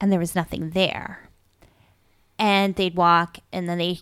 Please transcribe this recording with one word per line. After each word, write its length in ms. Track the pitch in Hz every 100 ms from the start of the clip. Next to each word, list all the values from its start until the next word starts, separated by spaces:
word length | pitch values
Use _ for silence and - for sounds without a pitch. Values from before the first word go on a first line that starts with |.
and 100 | 202
there 80 | 185
was 160 | 170
nothing 360 | 180 160 - 160
there. 580 | 185 185 - - 190 - _ _ _ _ _ _ _ _ _ _ -
And 360 | 214 196 196
they'd 220 | 190 185 175
walk, 420 | 170 170 175 - _
and 160 | 185 170
then 100 | 175
they 220 | 175 170